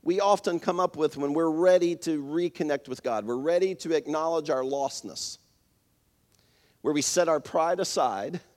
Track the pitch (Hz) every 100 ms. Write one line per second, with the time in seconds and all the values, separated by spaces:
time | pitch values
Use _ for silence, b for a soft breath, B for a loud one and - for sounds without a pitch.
0 | - 185 202 202 - 170 190 180 180 156
1 | 151 143 143 147 165 160 180 185 170 165
2 | - 156 139 160 175 - 156 143 139 123
3 | 127 113 104 123 143 175 190 185 160 160
4 | 143 151 160 165 151 135 131 139 135 -
5 | 104 - - - _ _ _ _ _ _
6 | _ _ _ b b b b b - 151
7 | - 180 170 156 - - 160 180 185 -
8 | 135 98 110 170 -